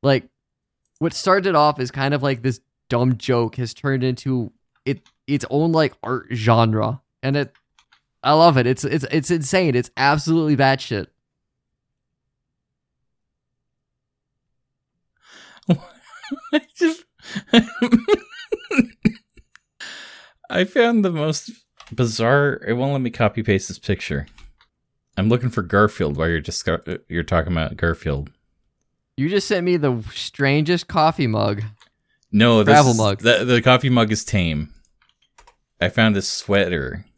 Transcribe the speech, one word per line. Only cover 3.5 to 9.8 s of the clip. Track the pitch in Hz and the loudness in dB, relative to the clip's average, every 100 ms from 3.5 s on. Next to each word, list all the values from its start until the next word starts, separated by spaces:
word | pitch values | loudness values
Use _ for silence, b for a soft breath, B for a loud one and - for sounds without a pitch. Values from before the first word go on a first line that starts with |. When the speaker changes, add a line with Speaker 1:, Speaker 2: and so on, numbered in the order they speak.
| - | -4
Speaker 1:
has | 120 | -8
turned | - 143 135 | -6 -4 -2
into | 127 127 135 127 107 _ _ _ - | -2 -4 -4 -4 -6 _ _ _ -8
it, | 139 _ _ - | -8 _ _ -4
its | 143 - | -4 -2
own, | 143 165 | 0 2
like, | 160 151 - | 2 0 -2
art | - 127 - | -6 -6 -6
genre. | 120 110 117 113 110 110 131 _ _ | -4 2 4 4 2 -2 -6 _ _
And | 131 143 | -4 -4
it, | 139 _ _ _ _ _ _ _ | -4 _ _ _ _ _ _ _
I | - | 2
love | 151 170 131 | 6 6 6
it. | 120 | 2
It's, | 127 | 0
it's, | 143 147 135 | -2 -4 -2
it's | 156 139 | -2 0
insane. | 170 139 190 175 | -2 0 0 0
It's | 123 | 0